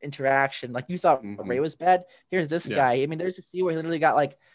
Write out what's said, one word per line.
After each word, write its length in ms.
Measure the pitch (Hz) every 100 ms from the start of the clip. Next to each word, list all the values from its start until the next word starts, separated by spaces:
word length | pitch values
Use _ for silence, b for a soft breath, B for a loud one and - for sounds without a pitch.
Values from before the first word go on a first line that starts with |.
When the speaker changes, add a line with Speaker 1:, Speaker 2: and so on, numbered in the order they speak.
Speaker 1:
interaction. 720 | 143 139 135 135 139 - 123
Like, 120 | 123 -
you 80 | 180
thought 260 | 175 135
Speaker 2:
Mm-hmm. 240 | 104 101 98
Speaker 1:
Ray 140 | 123
was 140 | 156 -
bad? 260 | 175 180 180 b _
Here's 180 | 185 147
this 200 | 170 -
Speaker 2:
Yeah. 80 | 127
Speaker 1:
guy. 240 | 127 127
I 40 | 147
mean, 120 | 160
there's 220 | 185 185
a 40 |
scene 200 | - 180
where 80 | 180
he 60 | 160
literally 220 | 165 165
got, 160 | 156 123
like, 220 | 143 - b